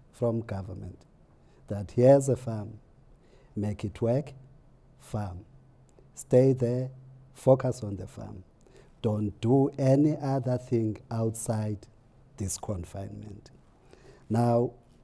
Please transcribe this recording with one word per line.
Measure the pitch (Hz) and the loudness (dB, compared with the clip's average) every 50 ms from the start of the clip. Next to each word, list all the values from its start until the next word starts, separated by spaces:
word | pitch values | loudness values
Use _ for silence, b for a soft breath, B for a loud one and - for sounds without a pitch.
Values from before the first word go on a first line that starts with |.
| _ _ | _ _
from | - - 120 117 113 113 | -8 -4 -2 -2 -2 -2
government | 113 - 101 95 95 101 95 98 101 90 - - _ _ _ _ _ _ b b b b b b b | -4 -6 -8 -10 -10 -10 -12 -12 -14 -14 -16 -18 _ _ _ _ _ _ b b b b b b b
that | b 104 101 98 - | b -8 -8 -8 -4
here's | - 123 123 131 139 139 135 135 | 2 6 8 8 8 8 6 2
a | 120 | -2
farm, | - - 117 113 107 104 107 110 - - _ _ _ - - - _ b b b b b b b | -2 -4 -6 -8 -8 -8 -12 -14 -18 -20 _ _ _ -20 -20 -20 _ b b b b b b b
make | 107 104 107 101 - - | -6 -4 -4 -4 -6 -8
it | 98 - - | -10 -6 -2
work, | 117 113 120 143 156 - - - - - - - _ _ _ _ _ _ - - | 0 0 0 0 -2 -6 -12 -20 -20 -20 -20 -20 _ _ _ _ _ _ -20 -20
farm. | - - - 107 104 98 90 87 - - - - _ _ _ _ _ _ _ - - - - | -14 -10 -8 -6 -6 -6 -8 -12 -16 -20 -20 -20 _ _ _ _ _ _ _ -20 -20 -20 -20
Stay | - - - 131 127 131 135 | -20 0 4 6 6 8 6
there, | 127 127 120 117 123 127 131 131 - - - - - - - - - | 4 2 0 -2 -2 -2 -4 -6 -10 -16 -20 -20 -20 -20 -20 -20 -14
focus | - - 131 131 131 - 110 107 - | 0 4 4 4 4 4 -2 -4 -6
on | - 101 98 | -6 -8 -8
the | 95 101 | -8 -10
farm. | - - 113 107 101 104 92 92 _ _ _ b b b b b b b b | -12 -14 -14 -14 -14 -16 -18 -20 _ _ _ b b b b b b b b
Don't | - 110 107 104 107 101 - - | -4 -2 -2 -2 -2 -4 -4 -2
do | - 113 131 135 135 - - - | 2 4 4 4 4 2 0 0
any | 135 131 135 139 151 151 147 - | 2 4 4 6 4 2 2 -2
other | 147 135 135 135 127 127 123 123 | -4 -4 -2 -2 -2 -2 -2 -4
thing | - - 123 113 113 110 104 - - - | -2 -2 0 0 0 -2 -4 -6 -10 -8
outside | 117 113 113 113 113 - - - 113 110 107 107 104 101 - - - - _ _ _ _ - _ - | -4 -2 -2 -2 -4 -4 -6 -4 -4 -4 -4 -4 -6 -8 -10 -16 -20 -20 _ _ _ _ -20 _ -10
this | - 104 92 - | -8 -6 -6 -6
confinement. | - - - 104 87 85 - - 98 98 104 104 104 104 104 98 - - - - - _ _ _ B B B B B B B B B B B | -6 -6 -8 -8 -8 -8 -10 -12 -12 -12 -12 -12 -14 -16 -16 -18 -20 -20 -20 -20 -20 _ _ _ B B B B B B B B B B B
Now, | - 120 120 120 117 120 123 127 - - _ _ _ _ | 0 0 2 2 2 2 0 0 -4 -10 _ _ _ _